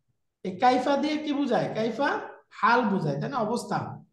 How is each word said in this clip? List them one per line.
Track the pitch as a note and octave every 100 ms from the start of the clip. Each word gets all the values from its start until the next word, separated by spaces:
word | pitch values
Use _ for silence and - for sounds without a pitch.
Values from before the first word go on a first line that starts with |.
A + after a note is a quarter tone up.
| _ _ _ _
এই | F#3+ F#3
কাইফা | B3 C4 D4 C#4
দিয়ে | D4 D4
কি | -
বোঝায়? | C#4 C4+ G3+ - G#3+
কাইফা | A#3 B3 C#4+ G#4 - - _
হাল | - G#3 B3
বোঝায়, | A3 F#3+ D3+ C#3
তাই | A3+
না? | C4+
অবস্থা, | G#3+ A#3 - E3 - - -